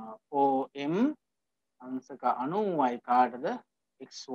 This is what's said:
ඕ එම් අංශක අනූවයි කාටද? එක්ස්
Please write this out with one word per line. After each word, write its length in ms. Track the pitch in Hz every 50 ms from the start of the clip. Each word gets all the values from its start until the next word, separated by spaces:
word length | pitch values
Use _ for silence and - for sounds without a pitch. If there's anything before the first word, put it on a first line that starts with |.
| 113 113 - - _ _ 151 143
ඕ 320 | 139 139 135 135 135 - - 139 143
එම් 100 | 147 160 196 247 302 302 - _ _ _ _ _ _ _ _ _ _ _ -
අංශක 420 | - 127 131 127 - - 143 120 - 123 120 - 127
අනූවයි 580 | 143 175 208 220 196 180 151 135 123 123 120 - -
කාටද? 360 | 123 123 127 120 117 120 135 180 240 254 - _ _ _ _ _ _ -
එක්ස් 220 | 135 - - - - - 127